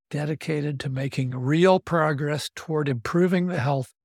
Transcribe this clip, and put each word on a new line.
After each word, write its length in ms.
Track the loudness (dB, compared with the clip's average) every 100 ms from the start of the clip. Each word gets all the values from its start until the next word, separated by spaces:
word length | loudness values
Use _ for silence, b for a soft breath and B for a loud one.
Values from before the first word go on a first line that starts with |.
| _
dedicated 720 | -6 -4 -6 -4 -4 -2 -4
to 100 | -6
making 420 | -4 -4 -4 -4
real 480 | -2 0 4 6 4
progress 720 | 4 2 2 0 -2 -4 -6 -12
toward 340 | -4 -2 0
improving 560 | -2 0 2 4 2 0
the 140 | -2
health 340 | 0 0 -4 _